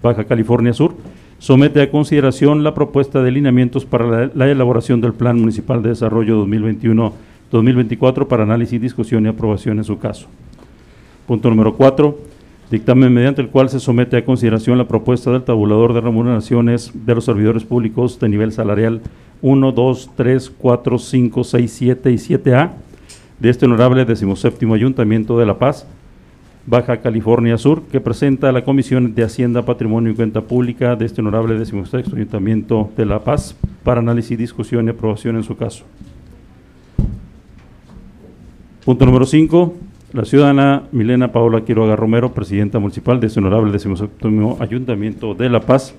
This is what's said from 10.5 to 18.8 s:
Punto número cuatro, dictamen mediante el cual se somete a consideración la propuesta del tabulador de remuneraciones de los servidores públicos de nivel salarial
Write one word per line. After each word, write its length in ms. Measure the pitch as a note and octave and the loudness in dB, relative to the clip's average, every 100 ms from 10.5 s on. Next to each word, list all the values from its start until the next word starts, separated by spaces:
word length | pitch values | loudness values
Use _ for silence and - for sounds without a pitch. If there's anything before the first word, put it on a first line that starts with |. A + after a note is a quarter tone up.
| - - - - - - - - | -20 -20 -20 -20 -20 -20 -20 -6
Punto 220 | A2+ A#2+ | 0 2
número 240 | A2 A2 | 4 2
cuatro, 460 | G#2+ C3 C3 D3 D3 - - - - - | 4 4 4 0 0 -18 -20 -20 -20 -6
dictamen 400 | A2 A#2+ B2+ B2+ | -4 2 4 4
mediante 280 | A#2+ B2+ C#3+ | 4 2 0
el 80 | A#2+ | 0
cual 220 | C3+ C3 | 2 2
se 100 | C3 | 0
somete 380 | C3+ A#2+ B2 B2 | 0 0 2 0
a 80 | A#2 | 0
consideración 500 | B2+ A#2 A2 A2 B2 | 0 2 0 0 0
la 100 | A#2+ | 0
propuesta 440 | A2 - A#2+ B2+ | -2 0 -2 0
del 120 | B2+ | -2
tabulador 520 | B2+ A2+ G#2 G#2+ A#2 | 0 0 2 2 2
de 80 | A#2 | 2
remuneraciones 880 | A2+ A2+ A#2+ A2+ A2 A#2+ A#2 A#2+ - | 0 0 0 -2 0 0 2 0 -4
de 220 | - A2+ | -8 -2
los 100 | A#2 | -2
servidores 400 | A2+ G#2 G#2+ A2+ | 0 0 2 0
públicos 560 | A2 B2 A2 A2+ B2 A#2 | -2 -2 -2 -2 -4 -2
de 80 | A2+ | -2
nivel 240 | G#2 A2 | 0 -2
salarial 480 | A2 G#2 G2+ | -2 -2 0